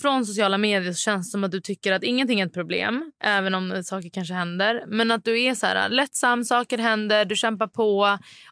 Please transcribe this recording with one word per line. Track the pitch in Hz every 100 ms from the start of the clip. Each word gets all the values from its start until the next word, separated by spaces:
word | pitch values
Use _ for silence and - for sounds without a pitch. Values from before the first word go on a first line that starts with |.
från | 285 262 220
sociala | 208 196 196
medier | 208 202 180
så | 170
känns | - 202 175
det |
som | 202
att | 196
du | 185
tycker | - 190 202
att | 190
ingenting | 240 247 262 214
är | 185
ett |
problem, | 180 170 180 202 247 320 -
även | 214 196 190
om | 190 185 185
saker | 180 190 170
kanske | 190 170
händer, | 180 175 175 208 233 -
men | 220 226
att | 226
du | 226 233
är | 254
så | 240 190
här | 190 196
lättsam, | 247 277 - 254 240
saker | 233 240 240 233
händer, | 226 214 214 214
du | 196 214
kämpar | 226 208 220
på | - 214 202 202 196 - - -